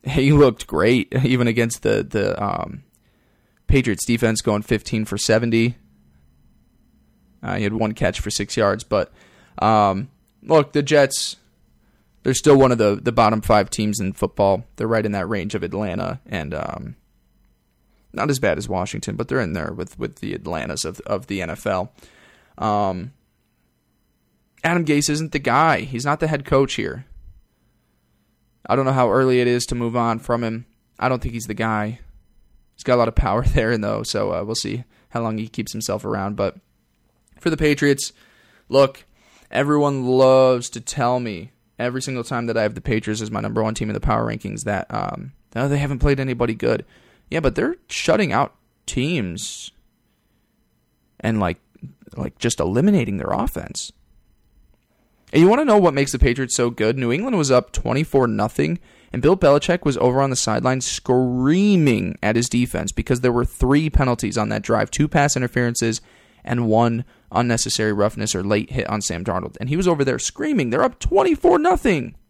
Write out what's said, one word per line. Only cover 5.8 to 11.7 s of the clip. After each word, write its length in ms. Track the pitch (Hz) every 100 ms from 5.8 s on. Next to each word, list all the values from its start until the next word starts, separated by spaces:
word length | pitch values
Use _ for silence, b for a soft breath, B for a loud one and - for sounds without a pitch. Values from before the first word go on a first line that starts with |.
| _ _ _ _ _ _ _ _ _ _ _ _ _ _ _ _
Uh, 120 | - 95
he 80 |
had 100 | 101
one 200 | 110 110
catch 260 | 110 90 -
for 100 | 104
six 260 | - 101 -
yards, 280 | 101 104
but, 280 | - 104 - b b b b -
um, 500 | 107 110 101 95 131 _ _ _
look, 300 | - 160 143
the 100 | 147
Jets, 540 | 143 151 139 - - - _ _ _